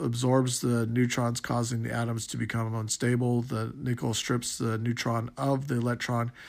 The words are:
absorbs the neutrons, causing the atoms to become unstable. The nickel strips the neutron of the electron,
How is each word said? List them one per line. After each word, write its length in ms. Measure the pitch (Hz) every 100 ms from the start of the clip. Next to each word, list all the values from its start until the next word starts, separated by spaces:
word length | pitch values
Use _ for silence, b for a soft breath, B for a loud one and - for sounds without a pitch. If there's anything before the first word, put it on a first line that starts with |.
absorbs 600 | 123 120 127 131 127 123
the 260 | 127 120 113
neutrons, 540 | 117 123 131 120 117
causing 420 | - 120 117 117
the 100 | 113
atoms 340 | 117 117 113 -
to 80 | 123
become 380 | 117 120 113
unstable. 680 | 113 110 - 120 123 123 120
The 300 | 123 113 113 131
nickel 380 | 131 117 123
strips 420 | 110 - 123 - -
the 220 | 120 110
neutron 520 | 117 113 123 117 117 -
of 300 | 135 135 139
the 100 | 123
electron, 540 | 120 120 - 120 120 -